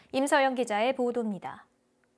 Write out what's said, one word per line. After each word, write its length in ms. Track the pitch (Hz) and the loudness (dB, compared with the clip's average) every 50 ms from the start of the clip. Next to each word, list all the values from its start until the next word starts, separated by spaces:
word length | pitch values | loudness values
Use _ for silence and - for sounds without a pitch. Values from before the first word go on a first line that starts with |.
| - _ | -14 _
임서영 460 | - 269 269 285 320 285 269 269 254 | -2 0 2 4 4 4 4 4 2
기자의 400 | 247 240 - 208 208 220 254 269 | 0 -2 -2 0 0 0 0 0
보도입니다. 680 | 262 247 240 240 240 233 220 196 170 - 131 131 - - _ _ _ _ _ _ _ _ _ _ | 0 -2 -2 -2 -2 -4 -4 -6 -8 -10 -12 -14 -14 -18 _ _ _ _ _ _ _ _ _ _